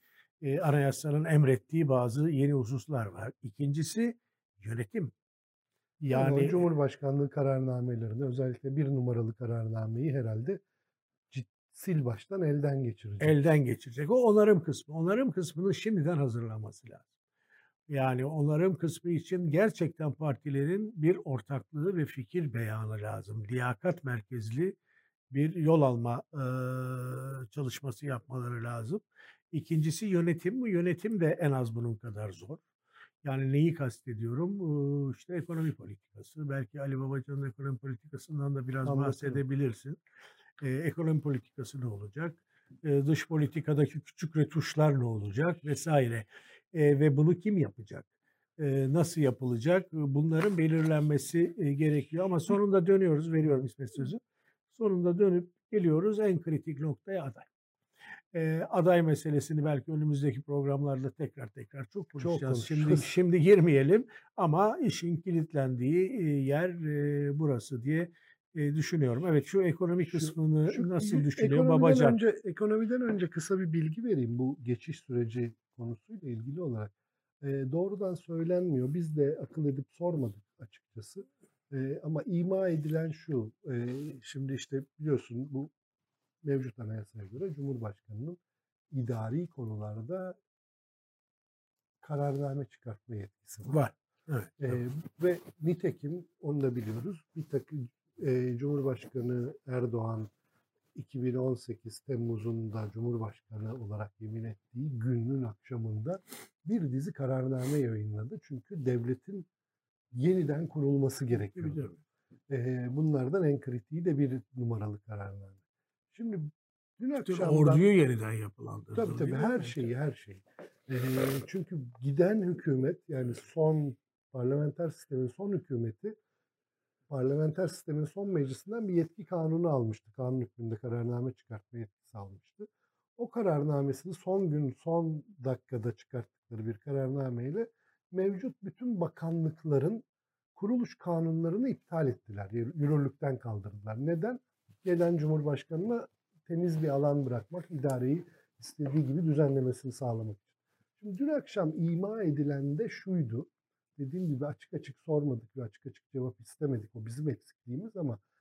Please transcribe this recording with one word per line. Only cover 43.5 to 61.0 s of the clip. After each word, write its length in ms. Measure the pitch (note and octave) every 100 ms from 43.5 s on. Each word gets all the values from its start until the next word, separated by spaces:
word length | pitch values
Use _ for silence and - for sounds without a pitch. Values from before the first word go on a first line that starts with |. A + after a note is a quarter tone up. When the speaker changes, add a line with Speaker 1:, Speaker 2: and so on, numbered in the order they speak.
| D#3 C#3+ D3 C#3+ D#3
Speaker 1:
küçük 360 | - - D#3 D#3
retuşlar 640 | D3 D#3+ - - D3+ C#3
ne 40 |
olacak? 640 | A#2+ A2 G2+ G2+ E3+ F3 D3
Vesaire. 600 | C#3+ D#3+ D3 A#2+ A#2 A2 - - - _
Ee, 260 | E3 D3 C#3
ve 180 | D3+ C#3
bunu 220 | D3+ F3+
kim 180 | G#3+ G3
yapacak? 480 | G#2 A2 G2+ F#2 - _ _ _ _ -
Ee, 340 | D3 C3+ C3+
nasıl 280 | D#3+ E3+ D#3+
yapılacak? 640 | C#3 A#2+ C3 A#2+ C3 F#3 F3+
Bunların 640 | D#3 D3 C#3 D#3+ D#3+ G#3 F3+
belirlenmesi, 1000 | D#3+ D#3+ D#3 D3+ D3 C#3+ - E3+ F3 A#3+
e, 160 | D3+
gerekiyor. 520 | C#3+ D#3 D3 C#3 D#3+ F#3+
Ama 140 | F3
sonunda 480 | - G3+ G3+ F#3+ F3
dönüyoruz. 440 | G3 F#3 D3+ E3
Veriyorum 340 | D#3+ D#3 C3+ C3
İsmet 300 | - B2+ -
sözü. 220 | C3 A3 - _ _ _ _ -
Sonunda 420 | G#3+ F#3 F3 F3
dönüp 300 | G3+ F3+ F3 _ _
geliyoruz 480 | G#3 E3+ D#3 G#3 G#3+
en 220 | G#3+ E3+
kritik 380 | E3 D#3 D#3+ C3+
noktaya 440 | D#3 C#3 - F#3+
aday. 240 | C#3+ - - _ _ _ _ _ - - _ E3+
Eee, 320 | D#3+ D#3+ -
aday 320 | F#3+ E3+ F3
meselesini 640 | D#3+ D3 D#3+ D3 - D3+ D3
belki 260 | C#3+ -
önümüzdeki 500 | D#3 D3+ C#3+ C#3+ A#2
programlarda 680 | C#3+ C#3+ C#3 C#3 C#3+ C3+